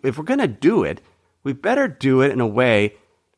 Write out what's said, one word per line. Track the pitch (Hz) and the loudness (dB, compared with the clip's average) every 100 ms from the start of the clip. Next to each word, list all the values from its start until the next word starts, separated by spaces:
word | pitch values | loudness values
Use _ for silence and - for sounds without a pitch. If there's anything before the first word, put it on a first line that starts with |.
if | 135 143 | -6 -4
we're | |
gonna | 156 277 196 | -4 -2 -2
do | 104 151 214 | 0 2 2
it, | 80 - _ _ _ _ | 0 -6 _ _ _ _
we | 139 | -8
better | 135 208 269 262 | -6 -2 -2 -2
do | 135 135 131 | -2 0 2
it | 139 | 2
in | 131 | 0
a | 117 | -2
way | 107 127 107 104 - _ _ _ | 0 2 2 0 -4 _ _ _